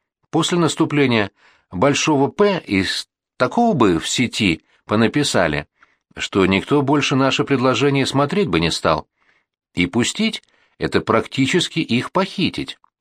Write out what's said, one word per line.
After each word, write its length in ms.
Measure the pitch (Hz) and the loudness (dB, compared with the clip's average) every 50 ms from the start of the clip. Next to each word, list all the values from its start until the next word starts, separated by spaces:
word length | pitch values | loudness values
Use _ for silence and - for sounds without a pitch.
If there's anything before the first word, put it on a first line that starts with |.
| _ _ _ _ _ - | _ _ _ _ _ -4
после 260 | - 160 165 - 185 | -2 -2 -2 0 0
наступления 760 | 175 165 135 - - 160 135 143 147 139 123 117 110 101 95 _ _ _ _ _ _ _ - | 0 0 0 0 0 -2 0 2 0 2 2 2 0 0 -2 _ _ _ _ _ _ _ -10
Большого 580 | - 90 107 143 135 - - 160 151 135 139 135 | -4 0 0 2 2 0 0 0 2 2 2 0
П 340 | - - 208 202 190 160 - | 2 2 2 2 2 -2 -4
из 420 | - 101 95 90 - - - - _ _ _ _ _ _ | -2 0 0 0 0 -4 -8 -10 _ _ _ _ _ _
такого 360 | - 127 123 - 233 240 233 202 | -2 -2 0 0 0 2 2 4
бы 260 | 131 113 95 82 78 | 4 4 4 4 2
в 100 | - - | -2 -4
сети 540 | - - 123 113 - - 110 92 80 - _ _ _ _ _ | -2 -2 -2 -2 -2 0 0 0 0 -2 _ _ _ _ _
понаписали, 840 | - 107 110 117 104 - 147 139 - - 104 87 78 73 73 73 _ _ _ _ _ _ _ _ _ - | -2 0 2 2 2 2 0 -2 0 2 2 2 2 0 -4 -6 _ _ _ _ _ _ _ _ _ -12
что 300 | - - - - 101 95 | -10 -10 -2 2 2 2
никто 340 | 90 98 98 - - 139 147 | 4 2 0 0 0 0 0
больше 340 | 135 131 151 143 135 - 143 | 2 2 0 0 0 0 0
наше 280 | 131 135 135 131 - 139 | 2 2 0 0 -2 0
предложение 640 | - 139 120 123 127 123 113 139 143 139 139 127 | 0 0 0 2 0 0 2 0 0 2 0 -2
смотреть 400 | - - 139 143 - 180 208 196 | 0 0 0 0 0 0 -2 -2
бы 120 | 123 82 82 | 0 0 0
не 120 | 85 80 | 0 0
стал. 360 | - - - 87 78 76 - _ _ _ _ _ _ _ _ _ _ _ _ _ - | -2 0 0 0 0 0 -4 _ _ _ _ _ _ _ _ _ _ _ _ _ -2
И 100 | 87 90 | -2 -2
пустить — 560 | 90 - 117 117 - - - 220 226 - - _ _ _ _ _ _ _ - | 0 0 -2 -2 -2 -2 -4 -4 -4 -4 -8 _ _ _ _ _ _ _ -8
это 200 | 80 - - - | -6 -2 -2 -2
практически 800 | - - 110 110 - - - 131 135 131 - 175 - - - 165 | 0 2 0 0 0 -2 -2 -2 -2 0 0 -2 -2 -2 -4 -6
их 320 | - - 113 127 - - | -2 -2 -2 -2 -2 -2
похитить. 680 | - 180 190 - - - 160 - - - 69 - - _ _ _ _ _ | -2 -2 -2 -2 -4 -4 -4 -2 -4 -6 -10 -10 -14 _ _ _ _ _